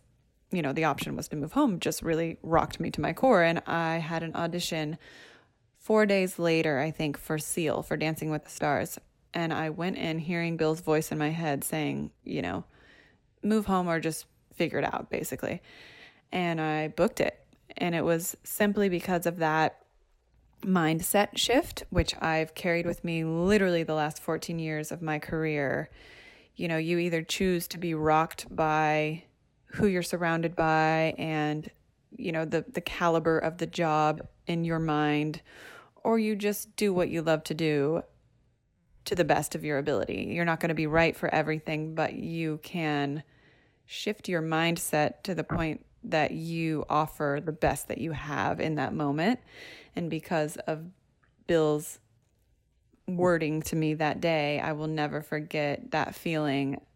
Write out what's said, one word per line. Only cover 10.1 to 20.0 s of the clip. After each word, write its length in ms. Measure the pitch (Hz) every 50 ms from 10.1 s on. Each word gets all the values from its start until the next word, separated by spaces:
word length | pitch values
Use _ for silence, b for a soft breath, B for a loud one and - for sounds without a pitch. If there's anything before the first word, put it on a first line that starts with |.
| 160 165
hearing 400 | 156 170 175 170 170 170 165 160
Bill's 240 | 160 156 160 165
voice 280 | - 160 156 156 156 -
in 60 | 160
my 140 | 156 151 151
head 340 | 160 165 165 156 139 151 -
saying, 460 | - 160 156 147 143 139 139 147 - _ _ -
you 180 | - - 147
know, 220 | - 87 90 - 170 - b b b b b b b b b b b _ _ _
"Move 220 | - 208 214 220 202
home 240 | - 190 185 180 175
or 100 | 165 165
just 280 | 147 165 156 - - _ _ _ _ _
figure 260 | - - - 151 - 143
it 60 | -
out," 240 | - - - - -
basically. 540 | - - - - - - - - - 180 B B B B B B B B B B B B B B
And 300 | - 185 175 170 165 160
I 280 | 156 156 156 156 156 151
booked 320 | - - 170 226 - -
it. 200 | - - - - _ _ _ _ _ - - -
And 160 | - 175 170
it 100 | 165 -
was 320 | 165 165 165 170 - - - -
simply 460 | - - - 214 208 202 214 202 196
because 340 | 180 170 - 190 185 170 175
of 140 | 170 170 180
that 440 | 160 156 156 160 156 - - - _ _ _ _